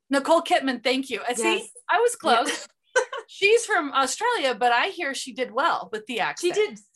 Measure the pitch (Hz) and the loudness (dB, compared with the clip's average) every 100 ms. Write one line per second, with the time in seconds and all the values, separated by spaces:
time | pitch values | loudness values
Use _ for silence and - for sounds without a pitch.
0 | _ 277 277 330 330 349 269 247 254 262 | _ 0 4 2 4 0 0 -2 -2 -2
1 | 269 247 220 226 226 440 - - - 349 | -4 -6 -4 -2 0 -2 -4 -12 0 2
2 | 466 - 330 240 285 - - _ _ 508 | 2 0 2 2 2 -6 -12 _ _ -2
3 | 494 539 - - 392 466 415 392 285 262 | -2 -6 -12 0 4 4 4 0 0 0
4 | 262 - 440 453 269 214 240 240 349 349 | 0 0 -2 0 -2 0 2 2 0 -4
5 | 294 262 - 220 226 220 320 - 190 214 | -6 -6 -10 -8 -6 -2 0 -2 -4 -10
6 | 214 226 156 - 349 359 415 208 - | -8 -4 -4 -2 -2 0 -2 -4 -20